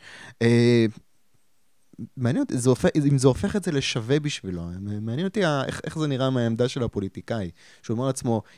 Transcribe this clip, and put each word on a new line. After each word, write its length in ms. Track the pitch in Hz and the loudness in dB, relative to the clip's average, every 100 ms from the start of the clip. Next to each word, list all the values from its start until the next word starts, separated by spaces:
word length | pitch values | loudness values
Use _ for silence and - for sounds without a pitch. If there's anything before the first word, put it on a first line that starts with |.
| - - - - | -18 -20 -14 0
אה, 440 | 117 120 120 120 113 - _ _ _ _ _ _ _ _ _ - 107 - | 4 6 6 6 4 0 _ _ _ _ _ _ _ _ _ -16 -14 -4
מעניין 260 | 120 190 | 0 0
אותי, 140 | 285 131 | 0 0
זה 120 | 123 | 2
הופך, 200 | 123 185 160 | 4 2 2
אם 220 | 143 139 | 2 4
זה 100 | 131 | 4
הופך 280 | 123 196 214 | 4 0 -2
את 80 | |
זה 80 | 180 | -2
לשווה 480 | 143 - 123 110 147 | -2 -2 -4 0 -2
בשבילו, 420 | 147 - 95 87 85 90 101 104 | -2 -8 -8 -8 -8 -8 -8 -6
מעניין 260 | 110 123 190 | -6 -4 -4
אותי 180 | 214 175 | 0 0
ה-, 180 | 143 127 | 0 -2
איך, 160 | 139 | -6
איך 140 | - 160 | -8 -4
זה 80 | 151 | -2
נראה 220 | 131 131 | 0 0
מהעמדה 380 | 127 117 113 123 | 2 0 0 0
של 160 | 139 | 0
הפוליטיקאי, 680 | 113 - 98 - - 113 90 - - - | -4 -4 -6 -8 -8 -6 -6 -10 -20 -16
שהוא 120 | - 113 | -6 -4
אומר 100 | 135 | -2
לעצמו, 340 | 131 127 113 - | -2 0 -2 -4